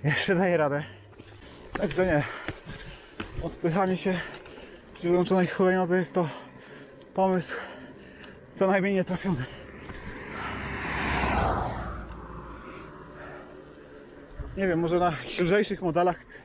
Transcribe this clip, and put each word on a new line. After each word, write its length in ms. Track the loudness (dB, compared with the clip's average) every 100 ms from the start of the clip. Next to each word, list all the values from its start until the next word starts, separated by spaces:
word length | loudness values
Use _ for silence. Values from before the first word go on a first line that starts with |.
Jeszcze 320 | 2 0 2 4
daję 220 | 6 6
radę. 260 | 4 2 -4 -12 -20 -20 -20 -18 -18 -18 -10
Także 320 | -2 -2 2 4
nie. 180 | 4 2 -6 -8 -10 -10 -12 -12 -16 -18 -12 -8 -4
Odpychanie 540 | -6 -2 0 2 2 2
się 220 | 0 -2 -4 -12 -16 -16 -18 -18 -20 -4
przy 140 | 2
wyłączonej 380 | 4 6 4 4
hulajnodze 500 | 4 4 6 4 2
jest 160 | 2
to 160 | 2 0 -2 -14 -18 -18 -18 -18 -20 -8
pomysł 400 | 2 4 4 0 -8 -8 -12 -16 -18 -18 -18 -18 -18 -18
co 140 | 2 4
najmniej 260 | 4 4
nietrafiony. 520 | 2 2 0 0 0 -2 -8 -14 -14 -12 -12 -12 -12 -10 -8 -8 -6 -6 -6 -4 -2 0 2 2 4 2 2 -2 -4 -6 -8 -10 -12 -12 -12 -12 -14 -14 -14 -14 -16 -16 -16 -14 -14 -16 -18 -18 -20 -20 -20 -20 -20 -18 -12 -10 -2
Nie 100 | 2
wiem, 120 | 2
może 200 | 4 4
na 60 | 4
jakichś 340 | 0 -6 0
lżejszych 420 | 4 6 4 0
modelach 440 | 2 4 4 2 -8 -20